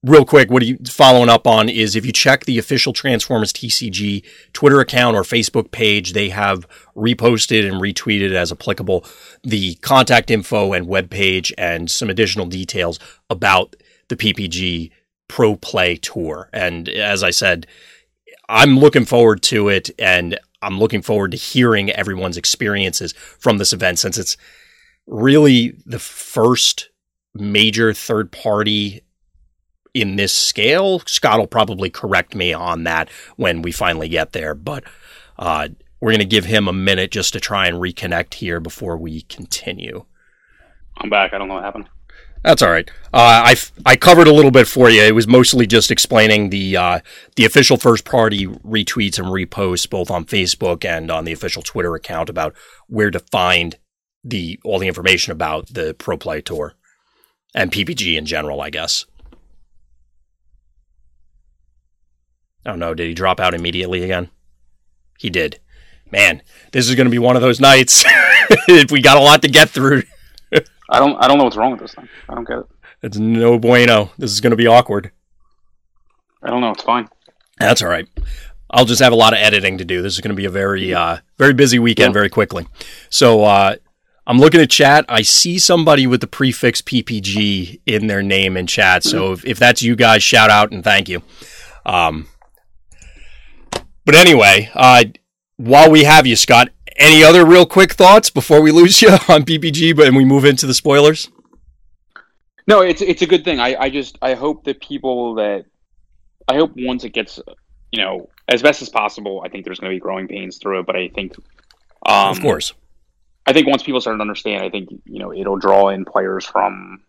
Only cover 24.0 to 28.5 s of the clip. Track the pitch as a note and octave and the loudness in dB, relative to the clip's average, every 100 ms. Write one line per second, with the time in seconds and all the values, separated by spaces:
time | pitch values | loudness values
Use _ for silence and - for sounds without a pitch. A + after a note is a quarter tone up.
24 | G2 F2 F#2 - _ _ _ _ _ _ | -6 -8 -10 -12 _ _ _ _ _ _
25 | _ A2 B2+ D3 D3+ B2 A#2+ - - A2+ | _ -4 0 4 4 2 0 -8 -16 -16
26 | - - - - A#2 B2 - - - _ | -16 -20 -12 0 0 2 -2 -6 -14 _
27 | _ _ _ G2 G2+ G#2 A2 G#2+ A2+ G2+ | _ _ _ -12 -4 0 0 0 -2 -2
28 | - A2 G2+ - A2 | -6 -6 -6 -8 -4